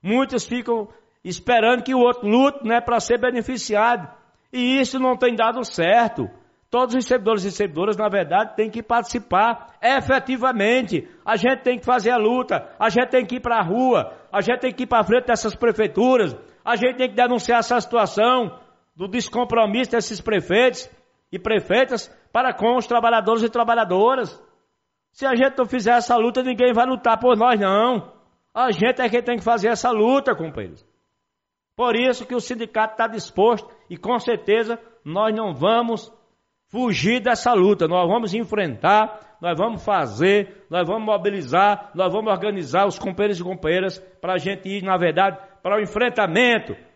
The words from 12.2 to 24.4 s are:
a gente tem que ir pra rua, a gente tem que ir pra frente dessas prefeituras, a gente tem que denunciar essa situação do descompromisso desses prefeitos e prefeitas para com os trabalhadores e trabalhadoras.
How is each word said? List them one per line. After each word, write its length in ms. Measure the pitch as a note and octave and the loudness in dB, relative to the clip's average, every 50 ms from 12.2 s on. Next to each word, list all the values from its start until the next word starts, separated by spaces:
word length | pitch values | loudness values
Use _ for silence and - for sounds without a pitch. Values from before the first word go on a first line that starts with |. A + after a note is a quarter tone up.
| G#3+ G#3+ B3 B3+ A#3+ - G#3 D#3 - - - - | 2 2 2 0 -2 -2 -4 -4 -4 -8 -6 -2
a 100 | - A3+ | -2 0
gente 200 | E3+ A#3 B3+ B3 | 2 2 0 2
tem 160 | - B3+ B3+ | 2 0 0
que 120 | - A#3+ | 0 -8
ir 40 | B3 | -8
pra 220 | - A#3+ A#3+ A3+ F#3 | -4 -2 0 0 0
rua, 500 | E3 F#3 A#3+ B3+ C4 A#3+ F3 B2+ - - - - _ - | 0 0 0 2 2 2 2 0 -2 -10 -20 -18 _ -4
a 80 | G3+ | -2
gente 200 | G3 G#3 B3 B3 | 0 0 -2 0
tem 140 | - B3+ - | -2 -4 -4
que 80 | - B3 | -4 -4
ir 40 | |
pra 180 | - B3 A3+ G#3+ | 0 2 2 2
frente 220 | E3+ A3 B3+ B3 | 4 2 2 2
dessas 280 | - A#3 - - A3 - | 2 -2 0 -2 -6 -6
prefeituras, 840 | - A#3+ A#3 - - G#3+ G3+ - F#3 A3+ B3+ C4 B3 G#3 D#3 A#2 - - - _ _ _ | 0 0 0 0 0 -2 -2 0 2 4 4 4 4 2 0 -4 -10 -18 -20 _ _ _
a 100 | G#3 A#3+ | -4 -2
gente 220 | G3 G#3+ B3+ B3 | 0 0 -2 0
tem 120 | C4 B3+ B3 | 0 -4 -2
que 60 | G3 | 2
denunciar 460 | A3 B3 A#3+ B3 A#3 - - A#3 A#3 | 2 2 2 2 -2 0 0 0 0
essa 200 | A3+ - A#3+ A#3+ | 2 2 -2 -2
situação 760 | F#3+ - - A#3 G#3+ E3+ - G#3 G#3+ A#3+ B3+ B3+ A#3+ F3 - - - _ _ _ _ _ _ | -2 0 0 0 0 0 2 2 2 4 4 2 0 -4 -8 -14 -20 _ _ _ _ _ _
do 120 | D#3 F3+ | -12 -10
descompromisso 840 | G3 F#3 B3 - - - A3+ B3 A#3+ A#3 A3+ A3 G3+ G3 A#3+ B3+ - - | -6 -4 -6 -6 -4 -4 -4 -2 0 2 2 2 2 2 -2 -2 0 -2
desses 280 | A#3 - - A3 F3+ | -2 -2 -4 -10 -8
prefeitos 680 | - A#3 G#3+ F#3+ - - F3 G#3+ B3 B3+ - - - - - _ _ _ _ _ _ _ | -6 -2 -2 -2 -2 0 2 4 4 2 2 -2 -14 -16 -20 _ _ _ _ _ _ _
e 80 | - F#3+ | -12 -10
prefeitas 680 | F3+ A3 A3 G3+ - - F#3+ A#3 C4 C4 B3+ G#3+ - - - _ _ _ _ | -4 -2 -2 -2 0 0 0 0 2 0 -2 -8 -8 -10 -20 _ _ _ _
para 200 | A3+ C4 C4 B3 | -2 0 0 -2
com 240 | C4 G#3 A3+ B3 | 0 0 2 2
os 100 | B3+ - | 0 0
trabalhadores 560 | - A#3+ A#3 A3+ A#3 A#3 A3+ G3+ G3 A3+ A3+ G#3+ | 0 0 2 2 4 2 2 2 2 0 2 0
e 60 | A3+ | -2
trabalhadoras. 920 | - A#3+ A#3 A3+ A#3 A#3 A3+ F#3+ F3+ F#3 G#3 A#3+ C4+ C4 A3+ E3 - - | 0 0 2 2 2 2 2 2 2 4 4 4 4 0 -2 -6 -10 -18